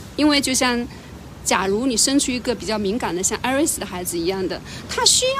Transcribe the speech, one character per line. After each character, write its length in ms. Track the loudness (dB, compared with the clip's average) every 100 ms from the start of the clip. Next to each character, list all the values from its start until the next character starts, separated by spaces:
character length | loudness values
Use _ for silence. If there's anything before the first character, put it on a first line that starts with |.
| -6 2
因 100 | 4
为 140 | 4
就 140 | 2
像， 340 | 2 2 0 -4 -10 -16 -16 -16 -8
假 240 | 0 2 2
如 180 | 2 2
你 120 | 2
生 200 | 4 4
出 140 | 2
一 80 | -2
个 160 | -2 -2
比 100 | -2
较 120 | -2
敏 200 | 0 0
感 160 | -2
的， 80 | -2
像 160 | -2 -2
艾 100 | 0
瑞 140 | 2 2
斯 160 | 0
的 40 | -4
孩 160 | -6
子 160 | -4 -2
一 100 | 0
样 200 | 0 -2
的， 140 | -4 -8 -12 -8
他 180 | 2 4
需 200 | 4 2 4